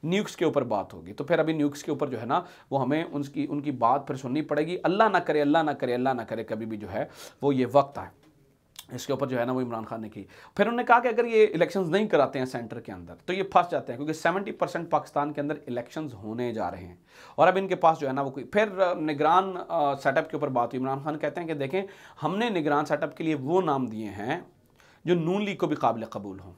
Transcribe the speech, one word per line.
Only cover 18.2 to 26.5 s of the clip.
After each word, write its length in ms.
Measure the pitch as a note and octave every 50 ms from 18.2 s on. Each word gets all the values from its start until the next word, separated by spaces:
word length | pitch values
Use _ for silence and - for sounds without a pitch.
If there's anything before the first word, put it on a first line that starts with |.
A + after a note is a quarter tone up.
| C#3
वो 80 | C#3
कोई, 140 | C3 C#3 B2
फिर, 240 | - - G#3 G#3+ G#3+
अ, 260 | F#3+ F#3 F#3+ F3+ F3+
निगरान, 600 | - D#3 D#3 D3+ C#3 D3+ D#3 E3 F#3 F#3+ F#3+ F#3
अ, 380 | F3 - - E3 E3 D3 C#3+ C#3
सेटअप 340 | C3+ - D3 C3 D#3+ D#3 D3
के 60 | -
ऊपर 120 | D3 D3 C#3
बात 240 | C3 A#2+ A#2+ A#2 -
हुई। 80 | B2+
इमरान 240 | C3 C3+ C3+ C#3 C#3+
खान 120 | D#3 D3+
कहते 240 | D#3 - D3 C#3+ F#3
हैं 80 | E3+ D#3+
कि 60 | D#3+
"देखें, 280 | C#3+ C#3 C3+ C#3 F#3+ G3 G3 - - - - - -
हमने 300 | D3 D3+ F3+ G3+ A#3 A#3+
निगरान 340 | G#3 F3 D3+ D3 D3 D3 D#3
सेटअप 300 | D3 D#3+ C#3+ E3 D3+ D3
के 100 | - E3+
लिए 100 | D#3+ D#3
वो 260 | C#3 B2+ C3+ E3+ F#3
नाम 280 | F#3 D#3+ C#3+ C3+ B2+ A2+
दिए 180 | A2 G#2+ A2+
हैं 400 | G#2 F#2+ G#2 G2+ A#2+ D3+ F3+ F#3 - _ _ _ _ _ _ - - - _ _
जो 80 | D#3 F3
नून 280 | F3 D#3+ E3 F#3 G3+ G#3+
लीग 160 | G3 F#3+ -
को 80 | F#3
भी 100 | D#3+ D3+
काबिल 280 | - - A#2+ A2+ A2+ A2
कबूल 340 | A2 - A2 G2 G2+ F#2+ F#2
हों 140 | F2+ F#2